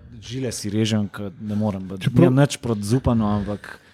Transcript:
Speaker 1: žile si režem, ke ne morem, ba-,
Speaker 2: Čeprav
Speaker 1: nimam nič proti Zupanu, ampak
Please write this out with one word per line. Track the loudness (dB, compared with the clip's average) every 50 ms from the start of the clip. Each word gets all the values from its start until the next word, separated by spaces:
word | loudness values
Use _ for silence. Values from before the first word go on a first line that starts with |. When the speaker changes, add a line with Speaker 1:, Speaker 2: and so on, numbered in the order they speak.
| -16 -20 -20
Speaker 1:
žile | -18 -14 -12 -8 -6 -6 -6
si | -6 -6 -6
režem, | -2 0 0 0 2 0 0 -2
ke | -4 -6 -10 -12 -12 -12
ne | -10 -8 -6 -4
morem, | -2 -2 -2 -2 -4 -6
ba-, | -10 -8 -6
Speaker 2:
Čeprav | -4 2 6 6 6
Speaker 1:
nimam | 8 6 6
nič | 4 4 2
proti | -2 -4 -4 -4 -2 0
Zupanu, | 0 0 2 2 2 2 2 2 0
ampak | 0 -2 -2 -4 -8 -8 -10 -14 -18 -20 _ _